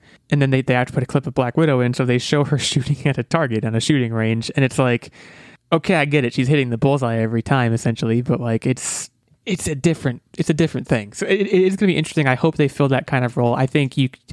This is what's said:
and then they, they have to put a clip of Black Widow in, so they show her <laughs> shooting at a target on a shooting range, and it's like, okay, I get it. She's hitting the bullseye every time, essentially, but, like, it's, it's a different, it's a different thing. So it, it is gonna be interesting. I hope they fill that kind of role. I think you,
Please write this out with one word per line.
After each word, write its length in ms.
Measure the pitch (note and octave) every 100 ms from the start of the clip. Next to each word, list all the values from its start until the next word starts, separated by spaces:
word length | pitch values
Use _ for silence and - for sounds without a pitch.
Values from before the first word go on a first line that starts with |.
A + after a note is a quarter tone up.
| _ _ -
and 100 | D3
then 100 | C3+
they, 120 | C3
they 100 | C3
have 120 | B2 B2
to 60 |
put 80 | -
a 40 | B2
clip 200 | C#3+ C3+
of 80 |
Black 220 | C3 B2 C3+
Widow 220 | D#3+ C3
in, 120 | B2
so 140 | B2 B2+
they 120 | B2
show 260 | - D3
her 140 | C#3+ C#3+
<laughs> 120 | -
shooting 340 | - B2 D3 D3
at 120 | C3
a 40 |
target 400 | A#2+ E3 D3 A2
on 100 | A2
a 60 | A2+
shooting 320 | - D3 A#2
range, 360 | A2+ A2 A2+ A2+ -
and 80 |
it's 140 | C3 -
like, 320 | B2+ A#2+ - - - - - - -
okay, 260 | E3 - F3+
I 100 | D3
get 180 | D3
it. 80 | A#2+
She's 160 | - B2+
hitting 220 | D3 B2+
the 80 | A#2
bullseye 400 | C#3 C#3 B2+ A2+
every 240 | A2+ A#2
time, 320 | - C3+ A#2+
essentially, 480 | A2+ A#2+ A2+ A#2 A#2
but, 180 | B2 A#2+
like, 260 | A#2+ A2+ C3
it's, 440 | B2+ - - - _ _ _
it's 220 | - F#3+ -
a 80 |
different, 480 | D3 E3 D#3+ C#3 A#2+ _ -
it's 120 | E3
a 40 |
different 320 | D#3+ D#3+ B2+ C3
thing. 260 | A#2+ G2+
So 120 | - -
it, 140 | G3
it 80 | G3
is 220 | G3 F#3 F#3+
gonna 120 | G3+
be 80 | D#3+
interesting. 320 | D#3 - C#3
I 80 | B2+
hope 200 | E3 D#3
they 120 | C#3+
fill 200 | - C#3
that 180 | C3 -
kind 160 | C3+
of 120 | B2 A2+
role. 180 | A#2+
I 120 | B2 C3
think 300 | D#3 C3+ -
you, 100 | C3 - -